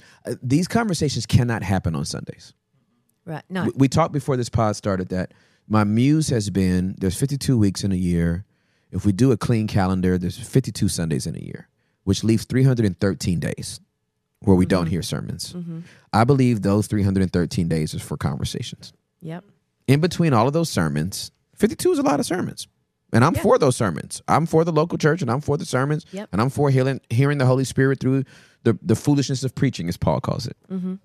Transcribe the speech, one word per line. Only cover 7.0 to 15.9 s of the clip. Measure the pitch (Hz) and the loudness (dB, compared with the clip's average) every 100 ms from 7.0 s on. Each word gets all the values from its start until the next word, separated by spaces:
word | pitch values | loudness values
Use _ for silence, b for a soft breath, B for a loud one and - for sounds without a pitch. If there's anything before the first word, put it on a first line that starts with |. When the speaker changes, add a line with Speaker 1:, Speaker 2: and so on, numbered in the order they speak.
| 95 90 | -4 -2
Speaker 1:
fifty-two | 135 139 - 127 | -4 -2 0 2
weeks | 101 90 101 | 2 0 -2
in | |
a | 92 | 0
year. | 90 85 85 85 - _ _ _ _ | 0 2 0 -2 -8 _ _ _ _
If | 92 104 | -4 -2
we | |
do | 95 131 | 2 2
a | 113 | 2
clean | - 117 107 | 2 0 0
calendar, | 104 92 95 90 90 | 0 2 2 2 0
there's | 90 - | -2 -8
fifty-two | - 139 - - 101 | 0 0 0 -2 -2
Sundays | 87 82 71 85 | 0 -2 -2 -4
in | 50 | -10
a | |
year, | 50 - - _ _ _ | -12 -16 -18 _ _ _
which | - 95 | -2 0
leaves | 107 113 | 2 2
three | - 123 | 2 2
hundred | 135 123 107 | 4 4 0
and | 87 | 0
thirteen | 101 87 - 85 | -2 -2 -2 -2
days | 73 - - - _ _ _ _ _ _ | -4 -6 -10 -14 _ _ _ _ _ _
where | - 92 | 4 6
we | 92 | 6
don't | 92 | 2
Speaker 2:
Mm-hmm. | 82 | 0
Speaker 1:
hear | 82 | -2
sermons. | 73 65 50 85 - | -4 -6 -8 -10 -10
Speaker 2:
Mm-hmm. | 175 170 165 175 | -12 -12 -12 -14